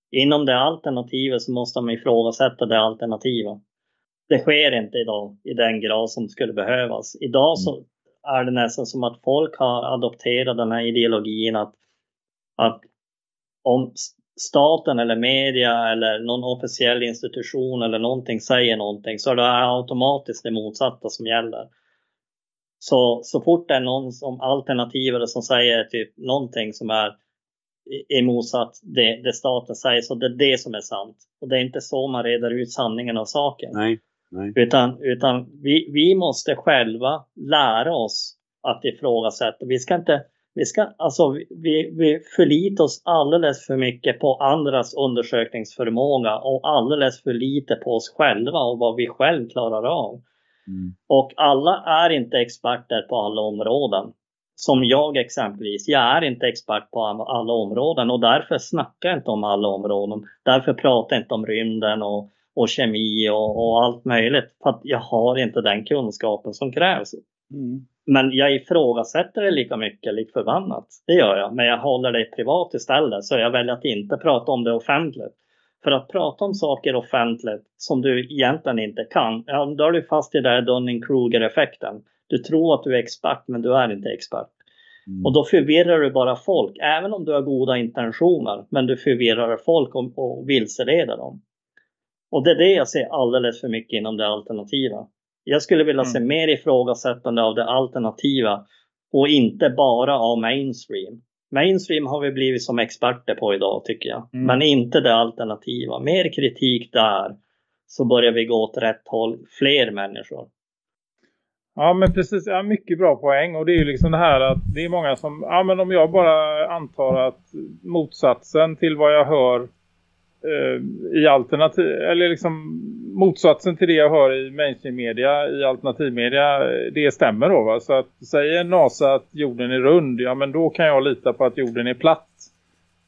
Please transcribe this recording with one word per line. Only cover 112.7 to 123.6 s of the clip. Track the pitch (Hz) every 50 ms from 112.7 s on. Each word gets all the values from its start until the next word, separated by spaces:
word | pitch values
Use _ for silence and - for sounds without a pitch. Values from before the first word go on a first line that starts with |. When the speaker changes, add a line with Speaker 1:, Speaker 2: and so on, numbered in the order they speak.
| 220 208 - - 175 160
Speaker 3:
bra | 185 170 143
poäng. | - 147 143 135 139 156 175 165
Och | 156 160
det | 160
är | 175 165
ju | 156
liksom | 143 135 127 170 165
det | 160 160
här | 175 165 143 135
att | 131 135 131 - - - -
det | 147 165
är | 170
många | 175 175 160 143 135
som, | - - 151 147 151
ja, | 156 - 170 175 190
men | 190 190 185
om | 185 185
jag | 185 180 156 160
bara | 170 190 180 165 156 156 156 151 151 151 156 160 170
antar | 170 156 127 - - 139 131 131 131 127 131
att | 127 - _ _ - - - - 156 165 -
motsatsen | 180 175 170 156 139 - - - 135 123 - - - - 156 160 160 160
till | - - 165 156
vad | 147 151 147 151
jag | 151 147
hör, | 143 156 143 127 127 123 120 123 123 _ _ _ _ _ _ _ _ _ _ _ _ _ _ -
eh, | 151 156 143 139 131 127 123 131 135 - - - - - 160
i | 151 156
alternativ, | 139 135 120 - - 147 156 160 - - 175
eller | 160 147 156 165 170 175 170 175 175
liksom | 170 160 - 170 160 156 156 156 160 160 - - - - - - 190
motsatsen | 196 190 190 - - - 170 147 -